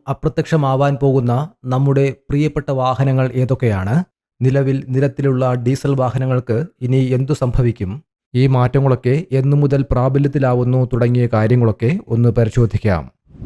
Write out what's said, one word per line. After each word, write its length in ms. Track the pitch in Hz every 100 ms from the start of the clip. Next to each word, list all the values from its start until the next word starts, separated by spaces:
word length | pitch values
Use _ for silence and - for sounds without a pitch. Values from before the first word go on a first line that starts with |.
| -
അപ്രത്യക്ഷമാവാൻ 840 | 135 156 - 156 160 139 131 143 139
പോകുന്ന 540 | 139 131 120 120 151 - 127
നമ്മുടെ 500 | 127 139 135 139 131 -
പ്രിയപ്പെട്ട 420 | 143 151 147 -
വാഹനങ്ങൾ 600 | 135 127 127 139 131 131
ഏതൊക്കെയാണ്? 720 | 127 127 131 120 101 95 139 185 _ _ -
നിലവിൽ 420 | 127 139 135 135 135
നിരത്തിലുള്ള 640 | 131 139 - 139 127 127
ഡീസൽ 420 | 123 120 135 143 139
വാഹനങ്ങൾക്ക് 680 | 127 120 131 127 123 113 165 -
ഇനി 140 | 123 131
എന്തു 380 | 131 127 135
സംഭവിക്കും? 680 | 151 127 117 123 113 92 117 - _ _ 123
ഈ 120 | 131
മാറ്റങ്ങളൊക്കെ 760 | 127 123 135 135 123 123 139 170
എന്നു 260 | 131 135 143
മുതൽ 280 | 143 139 139
പ്രാബല്യത്തിലാവുന്നു 960 | 127 127 139 143 147 131 123 123 127 127
തുടങ്ങിയ 340 | 120 120 123 120
കാര്യങ്ങളൊക്കെ 680 | 110 110 123 117 107 113 185 -
ഒന്ന് 220 | 117 120
പരിശോധിക്കാം. 840 | 113 113 120 117 101 110 87 64 - _ -